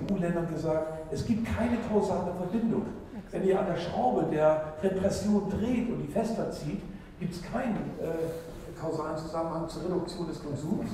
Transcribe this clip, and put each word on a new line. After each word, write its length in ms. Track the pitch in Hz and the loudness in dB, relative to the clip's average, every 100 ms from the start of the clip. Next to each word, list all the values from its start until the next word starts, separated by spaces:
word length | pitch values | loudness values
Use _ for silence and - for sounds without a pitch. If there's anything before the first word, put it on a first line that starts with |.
E 120 | - | 0
U-Ländern 400 | 185 170 170 165 | 2 2 2 0
gesagt, 600 | 147 156 160 156 160 - | 0 2 2 0 -4 -4
es 120 | - | -2
gibt 220 | - 214 226 202 | 0 2 2 2
keine 200 | 240 233 208 | 2 0 2
kausale 440 | 208 180 185 180 180 | 2 4 2 0 -2
Verbindung. 460 | 175 226 226 - - - - 220 - | -2 0 2 2 -2 -6 -12 -12 -6
Wenn 140 | 175 | 0
ihr 160 | 190 190 | 4 4
an 60 | 180 | 2
der 100 | 160 | 0
Schraube 480 | - - - 185 151 | -2 2 4 4 2
der 420 | 151 156 156 - - | 6 6 6 0 0
Repression 680 | 190 185 196 - 208 208 180 | 0 2 2 2 4 4 2
dreht 420 | 202 233 233 - | 0 2 2 2
und 120 | 147 | -2
die 100 | 147 | -2
fester 380 | 202 226 202 - | 0 0 0 -2
zieht, 320 | - 147 - - - - - | -4 -4 -4 -6 -12 -12 -6
gibt's 200 | 175 - | -6 -4
keinen, 360 | - 240 254 160 - - | -4 -2 0 0 -2 -4
äh, 800 | 160 165 165 - - - - 170 | -2 0 -2 -4 -8 -12 -12 -6
kausalen 360 | 160 156 156 156 | -2 -2 -2 -4
Zusammenhang 500 | 160 165 165 165 165 | -4 -2 -2 -2 -4
zur 140 | 156 | -2
Reduktion 420 | 175 175 - - 165 | 0 0 0 -4 -4
des 140 | - | -4
Konsums, 480 | 143 143 151 - - | -4 -2 0 0 -2